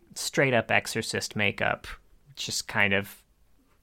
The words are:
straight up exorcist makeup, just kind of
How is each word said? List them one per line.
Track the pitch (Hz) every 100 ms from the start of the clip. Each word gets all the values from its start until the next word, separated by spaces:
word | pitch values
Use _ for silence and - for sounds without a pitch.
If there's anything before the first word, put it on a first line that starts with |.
| -
straight | - - - 135
up | 117 -
exorcist | 104 - 113 - 101 -
makeup, | 107 101 - 107 - - - _ - - -
just | - - -
kind | 110 101
of | 98 101 - _ _ _ _ _ _